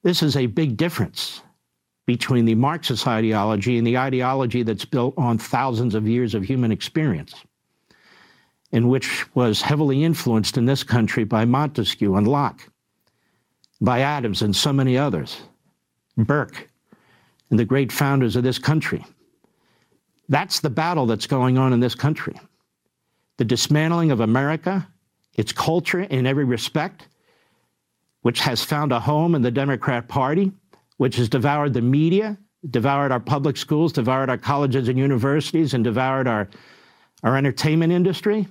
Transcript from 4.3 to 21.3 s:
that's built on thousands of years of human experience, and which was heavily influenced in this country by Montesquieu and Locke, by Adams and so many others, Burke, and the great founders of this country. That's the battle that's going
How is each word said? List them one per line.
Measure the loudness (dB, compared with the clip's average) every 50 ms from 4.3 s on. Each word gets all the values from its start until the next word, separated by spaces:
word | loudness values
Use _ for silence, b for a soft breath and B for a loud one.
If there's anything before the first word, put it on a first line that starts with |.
| 0 0 -2 -2 -2 -2 -2
that's | -2 -2 -4 -6
built | -4 -2 -2 -2 -2 -2
on | -2 0 0 0 -2
thousands | -2 -2 -2 -2 -2 0 -2 -2 -2 -2 -2
of | 0 0 0
years | 0 0 0 -2 -2
of | -4 -2
human | -2 -2 0 0 0 0
experience, | -2 -4 -6 _ -2 0 0 -2 -2 -6 -12 -20 -20 -20 _ _ _ _ _ _ _ b b b b b b b b b b b b b b b b b b 0
and | 2 4 4
which | 2 0 -2 -4 -6 -8 -8 -4 _
was | 0 2 2 0 0
heavily | 0 0 0 2 2 0 2 2 2
influenced | 0 0 0 0 0 0 0 0 0 -2
in | 0 0
this | 2 0 0 -2
country | -2 0 0 0 0 0 -2 -2
by | 0 0 0 2
Montesquieu | 2 2 2 0 -2 -2 -4 -4 -4 -2 -2 0 0 2
and | 2 2
Locke, | 2 2 0 0 -2 -4 -10 -20 -20 _ _ _ _ _ _ _ _ _ _ _ _ _ _ _ _ _ _ _ _ _ _
by | 0 0 2 2
Adams | 0 0 -2 -2 -4 -4 -4 -2 -2
and | -2 0
so | 0 0 0 2
many | 2 2 2 2
others, | 2 2 0 -2 -4 -6 -8 -12 -18 -18 -20 _ _ _ _ _ _ _ _ _ _ _ _ _
Burke, | -2 0 2 2 0 0 -4 -8 -18 -20 _ _ _ _ b b b b b b b b b b b b b
and | 2 2
the | 2
great | 2 2 0 0 0 -2
founders | 0 0 2 2 2 2 2 0
of | 0 0
this | 0 -2 -2
country. | 0 0 0 0 0 -2 -6 -8 -8 -12 _ _ _ _ _ _ _ _ _ _ _ _ _ _ _ _ _ _ _ _ _ _ _ 0
That's | 0 0 0 0 -6 -2
the | -2 -2
battle | -2 0 0 0 0 0 2
that's | 0 0 -2 -2
going | -2